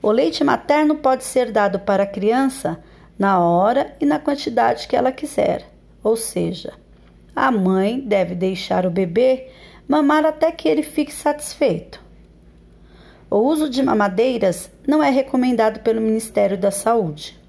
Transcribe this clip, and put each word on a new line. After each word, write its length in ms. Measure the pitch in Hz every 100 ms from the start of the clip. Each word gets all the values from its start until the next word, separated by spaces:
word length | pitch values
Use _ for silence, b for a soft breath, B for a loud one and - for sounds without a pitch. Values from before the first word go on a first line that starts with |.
| 214
O 60 |
leite 320 | 226 320 320
materno 500 | 285 277 - 294 302
pode 300 | 302 277 262
ser 260 | - 262 240
dado 300 | 214 202 196
para 240 | 196 196
a 20 | 202
criança 720 | 196 202 247 269 262 185 170 B B B -
na 220 | 196 190
hora 560 | 170 170 202 254 285 -
e 60 | 285
na 140 | 294
quantidade 640 | 294 285 - 233 233 - -
que 80 |
ela 160 | 247 254
quiser, 580 | 262 294 - - - - - _ -
ou 160 | 214 226
seja, 580 | - - 170 180 - - _ - - - -
a 160 | - 269
mãe 480 | 233 185 190 196 247
deve 380 | 269 202 175 180
deixar 500 | 190 185 - 185 185
o 40 |
bebê 580 | 175 185 175 254 262 - B B B -
mamar 360 | 294 285 302
até 280 | 311 311 320
que 160 | 330 320
ele 160 | 311
fique 280 | 302 - 294
satisfeito. 880 | - 294 294 - - 277 165 - - - - - - - - - - B B B B B
O 100 | 208
uso 300 | 247 311 302
de 140 | 254
mamadeiras 880 | 269 214 202 190 247 240 196 175 - - -
não 160 | 302
é 80 | 285
recomendado 680 | 262 269 254 247 240 220 220
pelo 200 | - 226
Ministério 560 | 220 220 220 - 202 190
da 140 | 196
Saúde. 680 | 196 - 233 180 147 - -